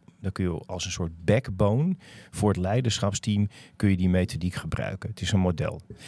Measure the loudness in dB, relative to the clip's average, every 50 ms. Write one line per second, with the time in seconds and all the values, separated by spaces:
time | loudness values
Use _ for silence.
0 | _ -20 _ -8 -8 -8 -4 -2 -2 -2 -2 -4 -8 -8 -8 -8 -6 -6 -4 -4
1 | -4 -6 -6 -4 0 2 2 2 2 -2 0 2 2 2 4 2 2 0 -2 -4
2 | -8 -20 -20 -20 -20 -14 -4 0 2 2 2 2 0 0 0 2 2 0 0 0
3 | 0 0 -2 -2 -2 0 2 2 2 0 -2 -10 -20 -18 _ 2 4 4 4 4
4 | 4 4 4 4 2 2 -2 -4 -4 -4 -4 -4 -6 -6 -4 -4 -4 -6 -6 -8
5 | -8 -10 -8 -6 -2 2 2 4 4 2 0 0 -2 -4 -4 -8 -12 -16 -18 -18
6 | -16